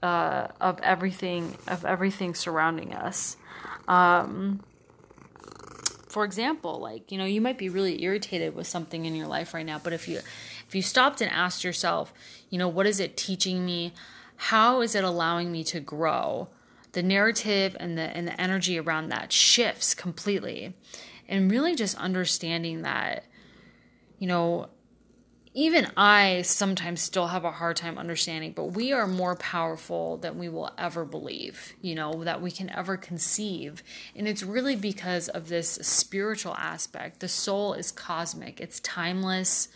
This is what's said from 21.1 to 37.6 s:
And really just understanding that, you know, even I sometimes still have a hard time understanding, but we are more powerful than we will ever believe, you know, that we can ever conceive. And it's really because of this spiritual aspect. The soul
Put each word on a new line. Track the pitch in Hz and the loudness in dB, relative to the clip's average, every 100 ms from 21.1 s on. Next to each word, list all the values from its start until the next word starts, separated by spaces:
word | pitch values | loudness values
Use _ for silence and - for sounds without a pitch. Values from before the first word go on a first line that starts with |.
| - - | -18 -4
And | 196 190 | 2 4
really | 226 320 339 | 4 2 2
just | 330 - | 0 0
understanding | 180 185 175 - 165 170 165 165 | -2 0 0 -2 -2 -4 -4 -4
that, | 160 - - - - - - - - _ _ _ _ - | -2 -2 -2 -6 -10 -20 -20 -20 -20 _ _ _ _ -8
you | 185 | 0
know, | 175 170 170 - _ _ _ _ _ _ _ _ | 2 2 0 -4 _ _ _ _ _ _ _ _
even | 247 320 320 202 - | 0 4 4 4 6
I | 202 208 196 180 | 8 8 8 4
sometimes | 175 - 196 185 175 170 | 4 4 4 0 -2 -2
still | - 190 175 | 0 0 0
have | 180 | 0
a | 165 | -4
hard | 156 170 165 | -2 -2 -2
time | 170 160 | -4 -8
understanding, | 170 160 - 160 160 | -6 -2 -2 -4 -6
but | 165 156 | -6 -4
we | 185 247 | -2 0
are | 269 202 | 0 0
more | 185 180 175 | 0 0 -2
powerful | - 175 165 160 - 170 165 165 | -4 -2 -2 -4 -6 -4 -4 -4
than | 170 160 | -8 -8
we | 175 | -8
will | 160 - - | -6 -8 -6
ever | 175 170 | -6 -4
believe, | 160 156 - - - - - - | -8 -8 -8 -10 -10 -12 -14 -10
you | 185 | -6
know, | 160 151 160 | -4 -4 -4
that | 165 - | -4 -4
we | 175 | -6
can | 170 185 | -6 -8
ever | - 180 185 | -6 -6 -6
conceive. | - 170 - - 208 175 147 151 - - - - | -6 0 2 2 0 -6 -8 -12 -18 -18 -16 -6
And | 208 | -4
it's | 208 | -4
really | 190 233 269 247 | -2 0 0 0
because | 202 190 180 180 170 | -2 -4 -2 -2 -2
of | 175 165 | -4 -4
this | 170 165 - | 0 2 4
spiritual | - - - 196 208 208 180 - | 8 8 8 2 -2 -4 -6 -6
aspect. | 156 165 - - - - | -6 -6 -6 -6 -12 -8
The | 185 | 2
soul | - - 196 | 4 4 4